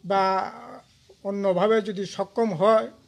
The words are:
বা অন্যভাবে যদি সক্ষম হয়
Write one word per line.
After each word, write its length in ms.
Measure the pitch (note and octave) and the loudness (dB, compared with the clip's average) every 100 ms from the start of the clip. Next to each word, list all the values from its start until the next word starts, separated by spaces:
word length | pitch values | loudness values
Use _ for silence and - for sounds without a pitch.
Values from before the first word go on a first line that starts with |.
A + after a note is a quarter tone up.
| F3 | 0
বা 460 | G3 F#3+ F#3+ - - - - _ _ _ - | 2 2 0 -4 -10 -18 -18 _ _ _ -12
অন্যভাবে 580 | G3+ G3+ G3 F#3 G#3 A3+ | -8 -2 0 2 4 2
যদি 240 | G3+ F#3+ F#3+ | 0 -8 -8
সক্ষম 480 | - G3 - A3+ | -6 -6 -2 -2
হয় 380 | E3 G3 A3 A3+ - | 2 4 4 2 -12